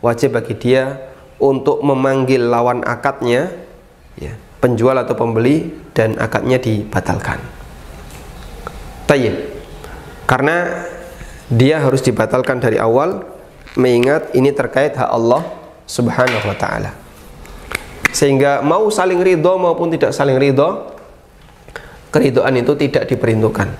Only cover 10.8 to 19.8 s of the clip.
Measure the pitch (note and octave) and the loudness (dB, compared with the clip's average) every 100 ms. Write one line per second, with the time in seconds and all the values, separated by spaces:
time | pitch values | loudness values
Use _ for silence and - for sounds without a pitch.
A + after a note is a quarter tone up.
10.8 | - - - - - - - A#2 C3 D#3 | -10 -12 -16 -16 -16 -18 -2 4 4 4
11.8 | C3+ B2+ C3 A2 A2 B2+ B2 B2+ B2 A2 | 2 2 0 0 0 0 0 0 0 2
12.8 | A2+ A#2+ D#3+ G3 - - - - - - | 2 2 2 -2 -10 -16 -20 -20 -10 0
13.8 | B2+ A#2+ B2 D3+ - C3 C3+ C#3+ A#2+ - | 4 4 4 2 0 2 2 2 -2 0
14.8 | D3 C3 B2 A#2 A#2 C#3 E3+ - - - | 0 0 -2 0 2 2 0 -12 -18 -20
15.8 | - - A#2+ B2 B2+ A2+ G#2 G2+ - A2 | -10 -2 -2 2 0 0 -4 -4 -4 -4
16.8 | G2+ - - - - - - - - - | -8 -10 -20 -20 -20 -20 -20 -20 -12 -12
17.8 | - - - - C#3+ C3+ C#3+ C#3 C#3 F3 | -12 -8 -6 0 2 4 4 2 2 2
18.8 | G#3+ G#3 F#3 F3+ F#3 F3 E3 F#3 F3+ E3+ | 2 2 0 2 2 4 2 2 2 0